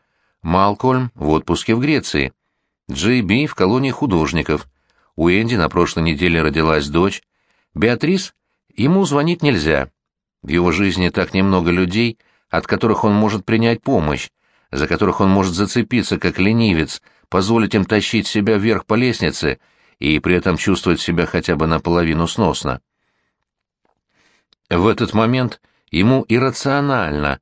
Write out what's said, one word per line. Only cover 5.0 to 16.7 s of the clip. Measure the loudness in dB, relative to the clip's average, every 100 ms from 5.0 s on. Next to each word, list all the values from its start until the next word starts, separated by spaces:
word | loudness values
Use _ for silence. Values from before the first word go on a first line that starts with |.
| _ -2
У | 0
Энди | 2 0 0
на | 0
прошлой | 2 0 0
неделе | -2 0 0 2
родилась | 2 2 2 0 0
дочь. | 0 0 -2 -12 _ _ _ _
Беатрис, | -2 0 0 0 -2 -4 -14 _ _ _ -2
ему | 0 2
звонить | 0 0 0 0
нельзя. | 0 0 2 0 -2 _ _ _ _ _
В | -2
его | 0 2
жизни | 2 0 0 0
так | 0 -2
немного | 0 2 2 2
людей, | 0 0 0 -2 -4 _ _ _
от | -6 -2
которых | 0 0 2
он | 2
может | 2 2 -2
принять | -2 0 0 0
помощь, | 0 0 0 -4 -8 _ _ _ _
за | -4 -2
которых | 0 0 2
он | 2
может | 2 2
зацепиться, | 0 -2 -2 -2 -2 -2 -2
как | -2 0
ленивец — | 0 2 2